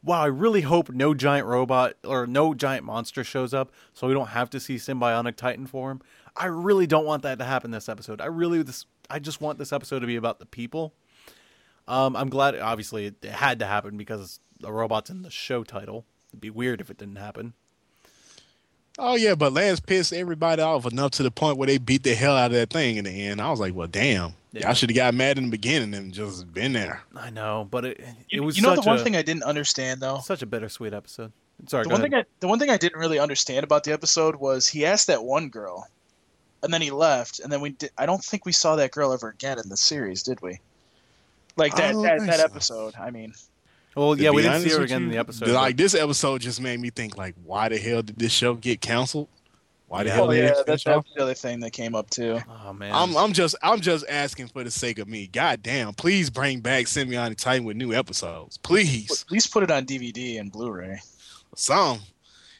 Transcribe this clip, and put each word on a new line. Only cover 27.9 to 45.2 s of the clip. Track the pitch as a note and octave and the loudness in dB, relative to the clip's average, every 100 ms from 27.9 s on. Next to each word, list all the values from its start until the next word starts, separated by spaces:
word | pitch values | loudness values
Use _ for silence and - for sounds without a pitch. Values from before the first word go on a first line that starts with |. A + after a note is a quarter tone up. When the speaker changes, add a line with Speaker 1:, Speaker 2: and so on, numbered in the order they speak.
| - | -10
Speaker 1:
it | B2 A#2 - | -16 -20 -8
Speaker 3:
You, | C#3 | -4
Speaker 1:
was | D3 D#3 | -2 4
Speaker 3:
you | |
know | G#3 F#3 | 4 6
Speaker 1:
such | |
Speaker 3:
the | G#3 | 4
one | A#3 | 4
Speaker 1:
a, | |
Speaker 3:
thing | A#3 G3 | 4 0
I | |
didn't | D3+ E3 | 0 -2
understand, | C#3+ D3 C#3+ - C3 C3 | -2 -2 -2 -2 -4 -4
though? | C3+ C3+ | -4 -6
Speaker 1:
such | B2+ F#3+ | -6 -6
a | A#2+ | -4
bittersweet | A2+ G#2+ - A2 | -8 -8 -10 -10
episode. | G#2 - - A2+ _ _ _ - | -10 -12 -16 -16 _ _ _ -4
Sorry, | C3 | -2
Speaker 3:
The | A#2 | 2
Speaker 1:
go | |
Speaker 3:
one | A#2 | 2
Speaker 1:
ahead. | C#4+ | 4
Speaker 3:
thing | C4 | 0
I, | - _ | -2 _
the | F3+ | 0
one | A3+ | 2
thing | C#4+ | 4
I | A3 | 4
didn't | F3 D#3 | 2 0
really | E3 D3+ | 0 2
understand | D3 C3+ - C3+ | 2 2 0 0
about | C#3 D3+ | 4 2
the | D3 | 4
episode | D3+ D3+ - D#3+ D3 | -2 0 2 2 2
was | C3+ C3 A#2+ | 0 2 0
he | D3+ D3+ | 2 2
asked | G#3 - | 4 4
that | C#3 | 2
one | A#2 C#3 D#3 | 2 -2 -2
girl, | A#2 G2+ F2+ G2+ _ _ _ _ _ _ _ | -10 -12 -12 -16 _ _ _ _ _ _ _
and | F#3+ | -2
then | E3 | 0
he | D3+ | -2
left, | C#3 D#3+ C3+ A#2+ - | 2 4 4 0 -8
and | C3+ | -6
then | C#3+ | -4
we | C#3+ | -4
di-, | C#3 D3 - | -6 -10 -2
I | D3 | 0
don't | F#3+ | 0
think | - G#3 - | -2 -6 0
we | |
saw | F3 E3 D#3 | 2 4 4
that | C3+ | 2
girl | D3+ C#3+ | 2 0
ever | C3 A#2 | 0 -4
again | - C3+ B2+ | -8 -6 -6
in | G#2+ | -6
the | G2 | 0
series, | - D3+ A2 F#2+ | 0 0 -4 -4
did | - B2+ | -6 -6
we? | F2+ F2+ _ _ _ _ _ _ _ _ _ - | -8 -12 _ _ _ _ _ _ _ _ _ 0
Like, | D3+ | 2
Speaker 2:
I | D3 | 4
Speaker 3:
that, | D3+ | 2
Speaker 2:
don't | G#3+ | 2
Speaker 3:
that, | G#3+ D#3+ | 4 2
Speaker 2:
think | G#3 | 4
Speaker 3:
that | E3 | 4
Speaker 2:
so. | |
Speaker 3:
episode, | D#3+ C#3+ - A2+ A2 A#2 | 4 2 -6 -4 -8 -10
I | A2+ | -12
mean. | A#2 A2 A2+ - _ _ _ _ - | -12 -16 -18 -20 _ _ _ _ 0
Speaker 1:
Well, | D3 D3 | 2 6
Speaker 2:
To | |
Speaker 1:
yeah, | D3+ | 6
we | D3 | 6
Speaker 2:
be | D3+ | 6
Speaker 1:
didn't | D#3 | 4
see | |
Speaker 2:
honest | E3+ | 4
Speaker 1:
her | D#3 | 2
Speaker 2:
with | C3+ | 2
Speaker 1:
again | B2+ | 0
in | A#2+ | -2
Speaker 2:
you, | |
Speaker 1:
the | A#2 | -2